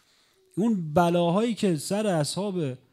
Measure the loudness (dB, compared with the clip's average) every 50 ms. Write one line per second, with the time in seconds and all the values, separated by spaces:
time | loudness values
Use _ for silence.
0 | _ _ _ _ _ _ _ _ _ _ _ 0 0 2 2 0 -2 0 2 2
1 | 2 4 2 2 2 2 2 2 0 0 -2 0 0 0 0 0 -2 -4 -4 -2
2 | 0 0 0 0 0 -2 -4 -4 -4 -4 -4 -2 -4 -4 -6 -8 _ _